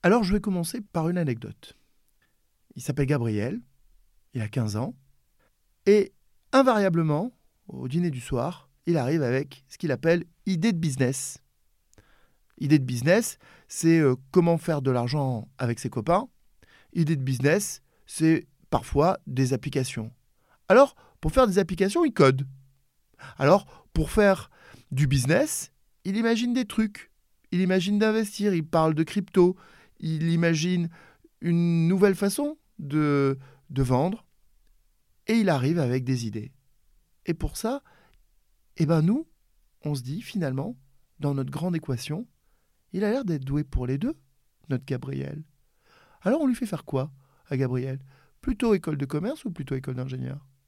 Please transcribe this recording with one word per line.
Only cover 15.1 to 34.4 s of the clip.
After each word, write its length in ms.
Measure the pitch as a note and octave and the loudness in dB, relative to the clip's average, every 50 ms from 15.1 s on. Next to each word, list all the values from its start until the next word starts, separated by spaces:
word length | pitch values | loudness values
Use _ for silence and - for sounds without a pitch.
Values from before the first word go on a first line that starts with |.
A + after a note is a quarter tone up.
| C3 D3+ C#3 C3 B2+ A2+ - - _ - | -2 -2 -2 -2 -4 -4 -8 -12 _ -6
avec 220 | C3 A#2 A#2 A2 | -4 -4 -4 -4
ses 100 | - B2+ | -6 -6
copains. 400 | - A#2+ G#2 B2+ E3+ G3 - - _ _ _ _ _ _ _ _ _ _ _ _ - | -6 -6 0 0 0 0 0 -4 _ _ _ _ _ _ _ _ _ _ _ _ -2
Idée 220 | - E3 D3 E3 | 0 0 0 0
de 80 | C#3 C3 | -2 -2
business, 580 | C3 C3 A#2+ B2+ C#3+ D#3+ G#3 G3+ - - - _ _ _ _ _ | -4 -4 0 2 2 2 2 0 -4 -10 -14 _ _ _ _ _
c'est 420 | _ - - D#3 D#3+ D#3+ D3 - _ _ _ _ _ | _ -4 0 2 4 4 2 0 _ _ _ _ _
parfois 500 | - - - - - C3+ D3 F3+ G3 - _ | -4 -4 -4 -2 0 2 2 2 0 -2 _
des 280 | - C3 B2+ C3+ B2 C3 | -8 -2 -2 0 0 0
applications. 580 | A#2+ - - C3 C3+ C3 - - A#2 A2 A2+ - _ _ _ _ _ _ _ _ _ _ _ | -2 -4 -4 -4 -4 -4 -4 -6 -10 -10 -10 -14 _ _ _ _ _ _ _ _ _ _ _
Alors, 280 | - A#3+ C#4 C#4 - _ - _ _ _ | 6 6 6 6 2 _ -20 _ _ _
pour 120 | - D#3 | -6 0
faire 160 | - C4 B3+ A3 | 4 4 4 4
des 100 | F3+ G3 | 4 2
applications, 480 | F#3+ F3 F#3+ E3+ F#3+ G3 G3+ E4+ F4 | 0 0 0 0 0 0 2 2 0
il 60 | D4+ | 0
code. 360 | - - D3 C3+ C3 C3 C#3 - - - _ _ _ _ _ _ _ _ _ _ _ _ - - - - | 4 6 6 6 6 4 -4 -8 -10 -20 _ _ _ _ _ _ _ _ _ _ _ _ -20 -20 -8 0
Alors, 500 | C#3 C#3+ F3 G3+ - - - - _ _ _ | 4 4 4 4 2 -4 -20 -20 _ _ _
pour 180 | - D#3 - | -2 -2 0
faire 380 | - A3 G#3 G3+ F#3+ - - - _ _ - - - - - _ | 2 4 4 4 4 2 -2 -18 _ _ -20 -20 -20 -20 -14 _
du 160 | - C3 D3 C3+ | -2 0 0 2
business, 640 | C#3 C3+ A#2+ C3 D#3+ A3 D4+ D4+ - - - - _ _ _ _ _ _ _ | 2 0 2 2 2 2 2 0 -4 -8 -10 -12 _ _ _ _ _ _ _
il 140 | F#3+ F#3+ A3 | -4 -2 0
imagine 360 | A3+ A3+ A#3 G#3+ A#3+ A#3+ A#3+ | 0 0 0 0 0 -2 -2
des 120 | C4 B3 | -2 -4
trucs. 460 | G#3 - - A3 G#3+ G#3 - - _ _ _ _ _ _ _ _ _ | -2 -2 -2 -2 -2 -4 -12 -20 _ _ _ _ _ _ _ _ _
Il 100 | - F3 | -2 -2
imagine 380 | F#3+ F3+ F#3 F#3+ E3+ G3 G#3 G#3 | 0 2 2 0 0 0 0 2
d'investir, 540 | A3 A3 G#3+ A3 A3 G#3 - - G3+ G#3 F#3+ | 2 2 2 0 -2 -4 -6 -4 -2 0 0
il 120 | E3+ D#3 | 0 -4
parle 300 | D#3+ - E3 D#3+ D#3+ D#3 | 0 0 2 2 2 2
de 80 | D3+ E3 | 0 -2
crypto, 520 | - - G#3 F#3+ - _ F#3+ F3 F3+ F#3 - - - - - - _ _ _ | -2 -2 -6 -6 0 _ 4 4 4 4 -2 -12 -20 -20 -20 -20 _ _ _
il 320 | - D#3+ D#3+ D#3 D#3+ E3 | -8 -6 -4 -2 0 0
imagine 580 | E3 E3 E3+ E3+ E3 D#3 D#3 F3+ F3+ F3 E3+ E3 - - - - _ _ _ _ _ _ | 2 2 2 2 2 0 0 0 0 0 -2 -2 -6 -14 -20 -20 _ _ _ _ _ _
une 480 | - E3+ E3+ E3+ E3+ E3+ E3+ E3 E3 E3 | -2 0 2 2 2 2 2 2 4 4
nouvelle 280 | F#3 F#3+ F#3+ G3+ F#3+ | 4 4 4 4 4
façon 420 | - G#3 G3 G3 - D4 D4 D#4 _ _ _ _ - | 2 0 -2 0 -2 -4 -4 -6 _ _ _ _ -14
de, 580 | D3+ C#3 C#3 D3+ D3+ D3 C#3+ C#3+ C#3 C3+ C3+ C3+ C3+ - - _ _ _ | -12 -4 0 0 2 2 2 2 2 0 0 -2 -8 -20 -20 _ _ _
de 140 | - C3 C3+ | -2 -2 0
vendre, 420 | B2 B2+ B2 C#3+ F3+ G3+ A3+ _ _ _ _ | 2 2 2 2 0 -2 -6 _ _ _ _